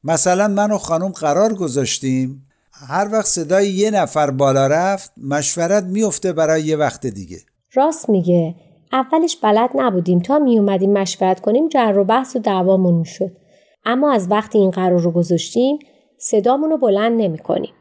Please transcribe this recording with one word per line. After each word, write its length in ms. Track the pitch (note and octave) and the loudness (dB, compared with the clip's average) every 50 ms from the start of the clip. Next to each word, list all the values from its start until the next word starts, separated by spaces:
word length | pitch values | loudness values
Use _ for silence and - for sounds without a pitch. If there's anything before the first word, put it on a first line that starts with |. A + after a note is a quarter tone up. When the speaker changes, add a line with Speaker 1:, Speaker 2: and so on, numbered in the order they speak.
| - | -2
Speaker 1:
مثلاً 440 | D3 E3 D#3 - F#3 F3+ F#3 G#3 G#3+ | -2 -2 0 2 0 2 2 0 0
من 220 | G3 G3+ G#3 G#3+ | 0 0 0 0
و 80 | G#3+ G3 | 0 -4
خانم 300 | - - E3 D#3+ F#3 F#3+ | -2 -2 -4 -2 -2 -4
قرار 460 | F3+ - D#3 D3+ D3 F3 G#3 A3+ A3+ | -6 -4 -2 0 2 2 2 0 0
گذاشتیم 920 | F#3+ F3+ D3+ B2 C#3 C3 - - - - C3 C3 C3 C3 B2+ C3+ C#3 _ _ _ _ _ _ _ - C#3+ B2 | -4 -6 -4 -2 -2 -2 -2 -4 -4 -2 -2 -2 -2 -2 -4 -8 -14 _ _ _ _ _ _ _ -20 -14 -6
هر 200 | C#3+ F3+ G#3 G3+ | -4 -4 -2 0
وقت 140 | G#3+ A3 G3+ | -2 -2 0
صدای 420 | - - F3+ D#3+ D3 F3+ G3 G3+ G3+ | 0 -2 -2 -2 0 2 2 2 0
یه 220 | F#3+ F#3+ G3+ A3 | 0 0 0 0
نفر 400 | G#3+ G3 E3 C#3 - D#3 D3 C#3+ | 2 0 -2 0 0 -2 0 0
بالا 360 | C3+ C3 C#3+ C3+ C3+ C#3 C3+ | 0 0 0 2 2 2 2
رفت، 460 | C3+ D3 D#3+ F3+ F#3+ G3 F#3+ - - _ - - C3+ | 2 2 0 0 0 -2 -4 -8 -14 _ -14 -8 -4
مشورت 560 | C#3+ D3+ C#3+ - - E3+ E3 E3+ G3 G#3 F#3 | -4 -2 -2 -4 -2 -2 0 0 0 0 0
میفته 480 | F3+ F#3 G#3 A3 G3+ - - - F#3 | -2 -2 0 0 0 -2 -2 -4 -4
برای 300 | E3+ D#3+ D#3+ D#3 D#3+ D#3+ | 0 0 0 2 2 0
یه 140 | D#3 D#3 D#3 | 0 -2 0
وقت 300 | D3+ D3+ C3 - - - | 0 0 -2 -2 -4 -8
دیگه. 320 | B2+ G2+ G2+ F#2+ D#2 F2+ D#2+ _ _ _ _ _ _ _ | -8 -8 -8 -14 -14 -16 -20 _ _ _ _ _ _ _
Speaker 2:
راست 340 | B3+ C#4 D#4+ D#4 - - - | 0 0 0 0 -4 -2 0
میگه. 460 | G#3 F#3+ E3+ F3 F3 E3+ E3 D#3+ F3 - _ _ _ _ _ _ | 0 2 2 2 2 2 2 0 -6 -12 _ _ _ _ _ _
اولش 440 | - C4 B3+ C4 D#4+ E4 E4 E4 - _ | -4 -4 -2 0 0 0 0 0 -2 _
بلد 280 | - G#3+ G#3 G#3+ A#3 B3+ - | 0 2 2 2 2 0 -2
نبودیم، 440 | C4+ C4 A#3+ F#3+ F3+ E3+ F3+ F3+ F3 | -2 -2 0 0 0 0 2 0 0
تا 200 | F3 - C#4 D4+ | 2 2 0 2
میومدیم 540 | D4 B3+ A#3 A3 G3+ G3 G3 F#3 G3 G3 | 2 4 4 4 2 2 2 0 2 2
مشورت 480 | G3+ G3 G3 F#3+ - - G3 F#3 F#3+ F#3 | 2 0 0 -2 -4 -2 0 0 0 0
کنیم 280 | - G#3+ G#3+ C4+ D#4+ D#4 | 0 0 0 2 0 2
جر 300 | D#4+ C4+ A#3+ A3 G3 G3+ | 0 0 2 2 2 2
و 60 | G3 | 2
بحث 320 | F#3 A3 B3+ C4 C4 - | 2 2 0 0 -2 -6
و 20 | B3 | -4
دعوامون 560 | G#3+ A3 G3 F#3 F3 F#3+ F#3+ F#3+ F#3 F3+ F3 | -2 0 0 2 2 2 2 4 4 2 2
می‌شد. 420 | E3+ E3 - - - F#3 F#3 - _ _ _ _ _ _ _ _ _ _ | 2 0 -4 -6 -8 -8 -8 -8 _ _ _ _ _ _ _ _ _ _
اما 280 | G#3+ A#3+ C4 D4 D4 | -2 0 2 2 2
از 180 | C4+ G#3+ F#3 F3 | 2 0 0 0
وقتی 280 | G#3 G#3 G#3 - - G#3+ | -2 -2 -2 0 2 2
این 120 | G3 F#3+ | 2 2
قرار 300 | F3 F#3 F#3 F3+ F3+ F3 | 0 0 0 2 2 2
رو 100 | E3 F3 | 2 0
گذاشتیم، 680 | E3 F3 E3+ F3 F3 E3 - - - A3+ B3 C4+ D4 D4 - _ _ _ _ _ _ _ | 0 0 0 0 0 -2 -2 -2 -2 0 0 0 0 -2 -8 _ _ _ _ _ _ _
صدامون 520 | - - - G#3+ G3 A#3+ C4 C#4 D#4 D#4 | -4 0 0 2 2 2 0 2 0 -2
رو 80 | D#4+ C4+ | 0 0
بلند 420 | C4+ A3+ G3 G3 A3 A#3 A#3 A3+ | 2 0 2 2 0 0 0 0
نمی‌کنیم. 520 | G#3+ F3+ D#3 D#3+ - - - - - - _ _ | 0 -2 -4 -6 -4 -4 -4 -4 -4 -8 _ _